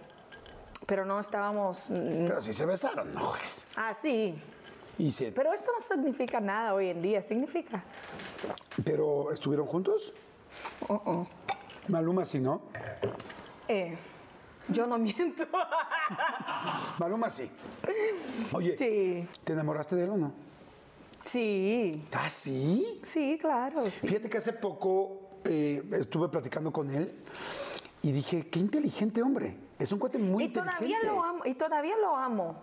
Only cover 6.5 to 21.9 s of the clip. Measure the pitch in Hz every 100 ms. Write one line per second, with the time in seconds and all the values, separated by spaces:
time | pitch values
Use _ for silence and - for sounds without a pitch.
6.5 | 208 226 196 190 175 180 208 185 220 277
7.5 | 339 - 202 - - - - - - -
8.5 | - - - - 151 151 143 147 147 143
9.5 | 147 143 165 190 214 - - - - -
10.5 | - - - - 208 - 170 185 - -
11.5 | - - - - 165 165 185 233 143 127
12.5 | 156 - - - - - - - - -
13.5 | - - 208 175 165 - - - - -
14.5 | - - 208 240 233 220 202 349 349 320
15.5 | 370 - 320 - 320 311 - - - 330
16.5 | 320 - - - - 170 220 226 - 123
17.5 | - - - - 427 427 381 269 247 214
18.5 | - 175 - 254 214 185 175 170 - -
19.5 | 160 151 151 147 180 180 208 143 - -
20.5 | - - - - - - - - 247 214
21.5 | 196 190 233 196